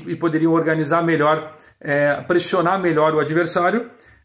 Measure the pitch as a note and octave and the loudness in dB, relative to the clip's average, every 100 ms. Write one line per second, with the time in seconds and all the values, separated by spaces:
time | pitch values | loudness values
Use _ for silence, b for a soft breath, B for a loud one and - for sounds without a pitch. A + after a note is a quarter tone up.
0 | - D#3+ E3+ D#3 E3 E3 D#3+ D#3 D3 E3 | -8 -4 -2 0 2 2 0 0 0 0
1 | E3+ D#3 D3+ D#3 - B B B - C#3+ | 0 2 2 0 -4 B B B -4 0
2 | D3 C3+ C3 F3 - F#3 E3+ F#3+ F3 D3+ | 0 0 0 0 0 0 0 0 0 2
3 | D#3 D3+ C#3+ D#3+ E3 F#3 F3 A3 - - | 2 2 0 0 0 0 0 0 -4 -16
4 | b b | b b